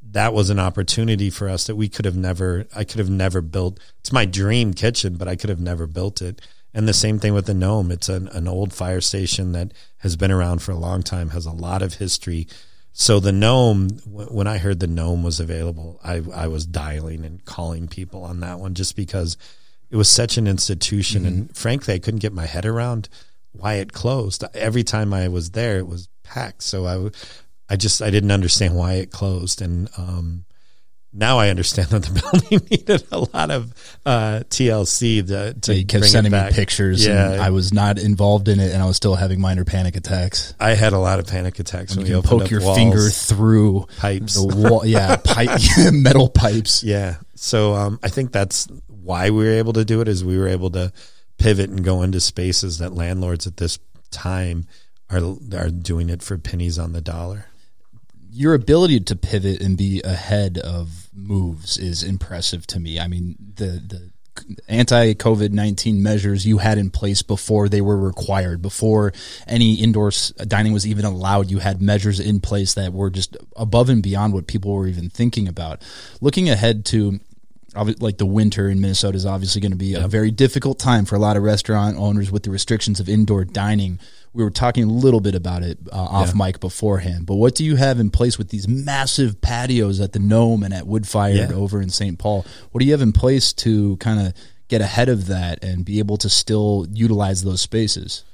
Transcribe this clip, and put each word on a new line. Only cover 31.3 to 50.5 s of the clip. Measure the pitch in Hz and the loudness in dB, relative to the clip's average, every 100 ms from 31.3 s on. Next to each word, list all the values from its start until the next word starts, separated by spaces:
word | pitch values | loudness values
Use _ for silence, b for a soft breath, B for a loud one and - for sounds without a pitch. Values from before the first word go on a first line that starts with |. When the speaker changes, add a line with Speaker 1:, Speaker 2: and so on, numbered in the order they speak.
| 127 | 4
Speaker 1:
I | 104 | 4
understand | 90 85 - 87 | 2 0 -2 0
<laughs> | |
that | 110 | 0
the | 78 92 | 0 -2
building | - 180 - 208 - | 2 2 4 2 2
<laughs> | |
needed | 208 - 185 - | 0 2 0 0
a | 175 | -4
lot | 127 147 156 | -4 -2 -2
of, | 139 113 - B B | -2 -6 -12 B B
uh, | 147 120 110 110 - | 0 0 0 -4 -4
T | - 120 | 0 2
L | 110 | 2
C | 101 - 117 110 | 0 0 2 0
to, | 92 98 104 | 0 -4 -6
to | 117 - | -6 0
Speaker 2:
Yeah, | 98 | 0
you | 98 | 2
kept | 101 | 4
Speaker 1:
bring | 104 | 6
it | |
Speaker 2:
sending | 117 104 | 6 6
me | 101 | 2
Speaker 1:
back. | 98 | 2
Speaker 2:
pictures, | 101 98 - 98 92 107 | 0 -2 0 2 4 4
and | 101 98 | 4 2
Speaker 1:
Yeah. | 95 | 2
Speaker 2:
I | 95 | 2
was | 95 92 | 2 2
not | 101 101 101 | 2 2 2
involved | 101 101 101 104 98 | 0 2 4 4 4
in | 98 | 2
it, | 95 | 2
and | 95 | 2
I | 92 | 0
was | 92 | 2
still | 104 | 2
having | 92 95 95 | 2 0 0
minor | 95 92 | 0 0
panic | 90 95 90 95 | 0 0 -2 -2
attacks. | - 95 90 - - - | -4 -2 -2 -4 -6 -2
Speaker 1:
I | 107 | 2
had | 107 110 | 4 4
a | 95 | 2
lot | 92 92 | 2 0
of | 85 | -2
panic | 92 90 - | -4 -4 -6
attacks | 85 90 92 95 | -8 -8 -6 -4
Speaker 2:
When | |
Speaker 1:
when | 92 | 0
Speaker 2:
you | 92 | 2
Speaker 1:
we | |
Speaker 2:
can | - | 4
Speaker 1:
opened | 120 | 4
Speaker 2:
poke | 92 | 2
Speaker 1:
up | |
Speaker 2:
your | 107 | 0
Speaker 1:
walls, | 95 95 | 2 6
Speaker 2:
finger | 113 104 104 | 6 6 4
through | - - 101 110 110 107 98 - - | 0 0 2 6 6 6 2 -2 -4
Speaker 1:
pipes. | 101 98 107 | -4 -2 -2
Speaker 2:
the | 101 98 | 0 0
wall, | 98 110 113 | 4 4 4
yeah, | 113 110 98 262 | 4 2 4 2
Speaker 1:
<laughs> | |
Speaker 2:
pipe, | - 117 120 - - - | 2 2 2 4 6 6
<laughs> | 170 | 6
metal | 156 127 131 127 | 6 6 6 6
pipes. | - 110 110 107 - | 4 4 2 2 0
Speaker 1:
Yeah. | 110 101 95 80 - | 0 -2 -2 -6 -12
So, | - - 113 107 | -12 -2 2 2
um, | 101 101 110 | 2 -2 -2
I | - | -4
think | 135 127 | -4 -2
that's | 98 98 - - - - | -2 -2 -2 -6 -10 -18
why | 104 90 87 95 | -14 -6 -2 2
we | 107 | 2
were | 110 | 4
able | 110 113 | 2 2
to | 113 107 | 0 2
do | 113 | 2
it, | 113 | 2
is | 95 | 0
we | 92 92 | 0 0
were | |
able | 95 | 0